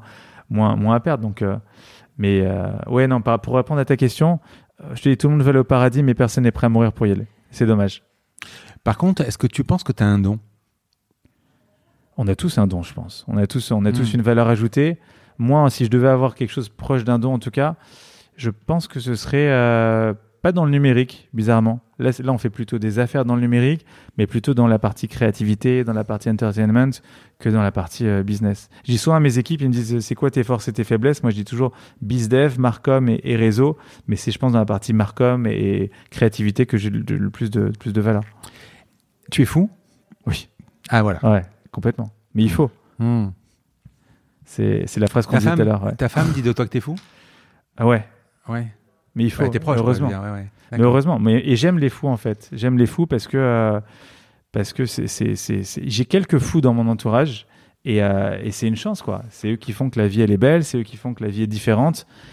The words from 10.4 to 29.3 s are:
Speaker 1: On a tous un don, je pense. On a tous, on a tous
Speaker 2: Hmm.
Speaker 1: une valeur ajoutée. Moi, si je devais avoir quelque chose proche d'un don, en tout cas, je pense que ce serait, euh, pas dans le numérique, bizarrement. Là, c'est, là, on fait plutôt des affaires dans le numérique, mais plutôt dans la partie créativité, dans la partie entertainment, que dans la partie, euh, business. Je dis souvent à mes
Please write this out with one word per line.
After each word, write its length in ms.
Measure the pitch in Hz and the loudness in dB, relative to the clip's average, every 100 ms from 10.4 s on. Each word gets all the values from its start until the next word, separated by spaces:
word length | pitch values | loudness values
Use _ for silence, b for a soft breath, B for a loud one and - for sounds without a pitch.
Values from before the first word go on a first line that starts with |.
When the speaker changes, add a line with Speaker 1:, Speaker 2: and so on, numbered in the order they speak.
| - _ _ _ _ _ _ _ _ _ _ _ _ _ _ _ _ - | -8 _ _ _ _ _ _ _ _ _ _ _ _ _ _ _ _ -4
Speaker 1:
On 100 | 101 | -2
a 80 | 98 | -2
tous 240 | 175 - | 0 0
un 80 | 98 | 0
don, 160 | 90 | 0
je 100 | 85 | -8
pense. 320 | - - - - | -12 -14 -16 -6
On 100 | 104 | -2
a 100 | 101 | -2
tous, 240 | 131 - | -2 -2
on 140 | 110 104 | 0 0
a 60 | |
tous 220 | 120 117 | 0 0
Speaker 2:
Hmm. 40 | 120 | 0
Speaker 1:
une 40 | |
valeur 280 | 113 117 117 | 2 2 2
ajoutée. 500 | 110 113 139 156 170 b b b - | 2 0 0 0 -2 b b b -4
Moi, 280 | 120 147 139 | 2 4 4
si 120 | - | 2
je 60 | 113 | 0
devais 200 | 123 131 | 4 4
avoir 260 | 131 131 - | 4 0 -2
quelque 160 | 120 | -6
chose 180 | - 110 | -6 -10
proche 340 | - - 131 | -10 -4 -2
d'un 140 | 117 120 | 0 0
don, 160 | 127 | 0
en 60 | 127 | -2
tout 100 | 117 | -4
cas, 260 | 135 147 160 B B B B B - | -2 -2 -4 B B B B B -8
je 160 | 117 | -6
pense 360 | 107 - 170 - | -6 -4 -4 -4
que 120 | 131 | -8
ce 160 | 123 113 | -6 -6
serait, 340 | - 143 147 | -2 0 2
euh, 640 | 131 120 117 113 110 110 101 _ _ | 2 2 2 2 2 0 -4 _ _
pas 80 | 185 | -2
dans 140 | 175 151 | 2 2
le 60 | |
numérique, 580 | 143 139 123 127 - _ | 4 4 4 0 -6 _
bizarrement. 480 | 110 110 113 113 120 - - | -2 2 2 2 -2 -10 -4
Là, 120 | 127 | -2
c'est, 100 | 123 | -2
là, 80 | 127 | -2
on 60 | 123 | -2
fait 140 | 117 | -4
plutôt 260 | 107 110 117 | -6 -6 -4
des 220 | 107 104 | -2 -2
affaires 260 | 120 143 123 | -2 0 0
dans 100 | 120 | 0
le 60 | |
numérique, 440 | 120 120 131 160 B B B - | 2 2 2 0 B B B -4
mais 100 | 104 | -2
plutôt 260 | 117 143 | -2 0
dans 140 | 123 117 | 2 4
la 100 | 110 | 4
partie 300 | 107 - 110 | 0 -4 -10
créativité, 760 | - 113 - 107 104 127 127 | -2 -2 0 -2 0 0 0
dans 100 | 117 | 0
la 100 | 110 | -4
partie 260 | 104 107 117 | -4 -4 -4
entertainment, 640 | 107 110 104 107 117 131 - B B B _ | -2 -2 0 2 2 2 -2 B B B _
que 100 | 113 | -2
dans 140 | 110 | 0
la 80 | 101 | 0
partie, 340 | 101 87 - 113 | -2 -8 -4 -2
euh, 180 | 98 | 0
business. 460 | 98 104 107 101 - B - | -2 -2 -2 -4 -10 B -4
Je 60 | |
dis 60 | 117 | 0
souvent 160 | 160 160 | 2 4
à 40 | |
mes 200 | 147 | 4